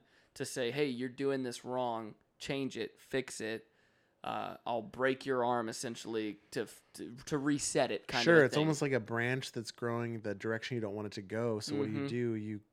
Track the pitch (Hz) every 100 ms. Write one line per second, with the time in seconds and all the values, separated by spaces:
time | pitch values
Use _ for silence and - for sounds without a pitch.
0 | - _ _ - 131 135 120 139 147 120
1 | 131 135 139 135 123 - 123 127 120 113
2 | 107 - _ _ - 139 131 113 104 -
3 | - 131 - - 110 110 - _ _ _
4 | _ _ - 110 98 - - 120 98 120
5 | 131 131 139 127 120 120 113 - 120 117
6 | 107 113 107 - _ 131 101 - _ -
7 | 92 127 - 147 143 139 - 151 120 104
8 | - 123 139 160 127 143 156 147 147 127
9 | 107 117 120 135 - 123 107 - 120 117
10 | 117 113 107 101 110 113 - 120 104 104
11 | 104 107 95 110 120 107 - 139 131 139
12 | 139 120 120 110 107 104 -